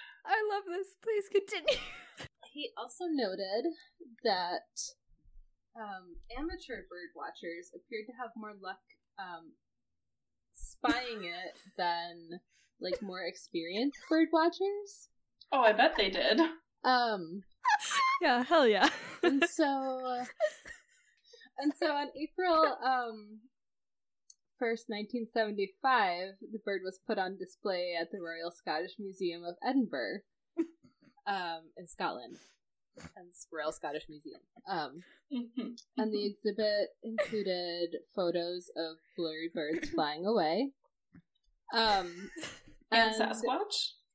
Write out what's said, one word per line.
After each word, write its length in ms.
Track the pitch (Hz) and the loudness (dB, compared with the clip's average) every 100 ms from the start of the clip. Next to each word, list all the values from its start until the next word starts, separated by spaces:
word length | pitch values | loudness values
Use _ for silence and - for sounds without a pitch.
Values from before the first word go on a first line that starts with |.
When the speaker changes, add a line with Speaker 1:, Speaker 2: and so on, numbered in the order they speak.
| - - - | -16 -14 0
Speaker 1:
I 120 | 415 427 | 2 2
love 100 | 403 392 | -2 -2
this. 200 | 349 381 - | -6 -6 -8
Please 220 | 440 415 403 | -2 -2 2
continue. 500 | 403 392 415 302 539 - - 679 - - _ - | 2 2 -2 0 0 -2 -14 -18 -16 -16 _ -18
Speaker 2:
He 160 | 294 294 - | -12 -10 -10
also 280 | 247 - 359 | -12 -6 -2
noted 600 | 294 220 190 190 208 302 320 - _ 311 233 | 0 0 -2 -2 0 -2 -4 -12 _ -20 -2
that, 440 | 233 185 175 180 - - - - _ _ - - - _ _ 233 | 0 2 0 -4 -6 -8 -10 -10 _ _ -20 -20 -20 _ _ -14
um, 360 | 214 190 180 170 - 240 | -12 -12 -14 -18 -12 -8
amateur 440 | 320 359 - 214 180 | -6 -8 -10 -12 -12
bird 220 | 175 170 - | -14 -14 -12
watchers 560 | - - 175 170 359 | -12 -10 -10 -10 -12
appeared 320 | - - 226 214 | -18 -10 -10 -10
to 60 | 240 | -10
have 120 | 233 226 | -12 -10
more 180 | 214 202 | -14 -12
luck, 180 | 185 196 _ _ _ - | -12 -12 _ _ _ -14
um, 360 | 185 170 165 - _ _ _ _ _ _ _ _ _ | -12 -12 -16 -20 _ _ _ _ _ _ _ _ _
spying 720 | - - - 240 233 247 220 | -12 -12 -4 0 0 0 -6
it 320 | 175 175 180 - 196 | -8 -8 -10 -14 -18
<laughs> 120 | - | -4
than, 640 | 175 170 170 170 165 175 - _ _ _ | -2 -2 -6 -12 -14 -14 -14 _ _ _
like, 220 | 185 - | -6 -4
more 220 | 202 185 | -6 -6
experienced 760 | 180 190 - 170 165 190 277 - - | -6 -8 -6 -4 -2 0 0 -2 2
bird 180 | 320 320 | 4 6
watchers. 760 | 330 330 339 381 403 403 - - _ _ _ - | 6 4 4 -2 -2 -6 -12 -16 _ _ _ -2
Speaker 3:
Oh, 100 | 277 | 6
I 100 | 226 | 6
bet 220 | 214 294 - | 8 6 6
they 120 | 196 | 2
did. 300 | 190 - 220 320 - _ _ | 2 4 6 4 2 _ _
Speaker 2:
Um, 600 | - 254 240 208 160 190 - _ 988 831 - 1077 1047 1077 | 4 4 4 0 -4 -10 -14 _ 2 2 2 2 2 4
Speaker 4:
Yeah, 220 | 339 240 | 4 4
hell 240 | 254 339 254 | 6 6 8
yeah. 220 | 202 277 - - | 8 4 2 -10
<laughs> 180 | - | 2
Speaker 2:
and 200 | 359 277 339 | 4 4 2
so, 760 | - 294 269 269 262 254 247 247 - 622 - - - _ _ _ _ _ - - - | 4 2 2 -2 -4 -4 -4 -6 -2 -2 -2 -14 -18 _ _ _ _ _ -20 -20 -4
and 160 | 285 - | -2 0
so 100 | 330 | 0
on 160 | 285 285 - | 0 -2 -6
April, 440 | 302 - 370 320 311 - | -8 -2 4 6 6 4
um, 560 | 247 254 240 220 208 214 247 _ _ _ _ _ _ _ _ - _ _ | 0 0 0 -8 -14 -20 -20 _ _ _ _ _ _ _ _ -16 _ _
first, 280 | 233 226 - | -2 -2 -4
nineteen 380 | 208 214 247 226 | -6 -4 -6 -4
seventy-five, 1000 | 233 214 208 196 - 269 254 196 175 190 196 - | 0 0 0 -2 0 2 4 4 0 -4 -10 -12
the 80 | 214 - | -8 -4
bird 160 | 196 | -4
was 160 | 185 185 - | -4 -10 -4
put 120 | 208 | -2
on 200 | 185 196 | -2 -4
display 560 | 185 - 214 180 180 170 | -10 -6 -2 -2 -2 -2
at 120 | 165 | -4
the 80 | 202 | -6
Royal 320 | 170 165 170 | -8 -6 -8
Scottish 420 | - - 156 185 - | -8 -4 -2 -2 -6
Museum 460 | 196 190 180 170 | -12 -4 -4 -2
of 120 | 175 175 - | -8 -6 0
Edinburgh, 520 | 262 220 139 113 208 - _ | 2 2 0 -4 -4 -10 _
<laughs> 880 | _ - 330 _ - _ - _ - | _ -4 -4 _ -20 _ -20 _ -4
um, 420 | 196 175 165 160 - | -2 -2 -6 -10 -18
in 100 | 175 | -14
Scotland. 500 | - 175 120 123 - - _ _ _ _ - - - | -6 -4 -4 -10 -16 -20 _ _ _ _ -18 -18 -18
Hence 320 | 175 - - | -18 -16 -10
Royal 200 | 160 151 | -4 -4
Scottish 320 | 160 151 147 - | -4 -6 -6 -8
Museum. 320 | 151 - - _ - - | -14 -16 -18 _ -20 -6
Um, 320 | 190 147 147 - - _ | -4 -4 -8 -18 -20 _
Speaker 3:
Mm-hmm. 360 | 262 240 240 233 240 - - | -6 -6 -6 -8 -8 -10 -2
Speaker 2:
and 140 | 220 | 0
the 140 | 208 208 | 0 -2
exhibit 640 | 202 214 202 214 208 202 - 226 | -2 -2 2 2 2 0 -4 -8
included 880 | 226 - 220 190 180 175 175 175 - - | -4 -2 0 0 -2 -2 -2 -2 -4 -8
photos 560 | - 175 170 170 180 175 - | 0 2 2 -2 -6 -8 -6
of 220 | 165 165 - - | -6 -6 -16 -6
blurry 340 | 165 156 165 | -4 -4 -6
birds 340 | 165 151 160 - | -4 -2 -2 -2
<laughs> 60 | 339 | 0
flying 300 | 151 151 185 | 0 0 2
away. 460 | 226 160 175 277 - _ _ _ - _ _ _ _ - | 4 4 2 0 -4 _ _ _ -20 _ _ _ _ -4
Um, 560 | - 220 202 175 170 196 - 311 - - - _ | 2 4 4 2 -8 -12 -10 -12 -14 -20 -20 _
Speaker 3:
And 220 | 226 220 | 6 6
Speaker 2:
and 20 | 220 | 4
Speaker 3:
Sasquatch? 760 | 220 220 240 285 415 - - - _ | 2 2 2 0 0 0 -2 -6 _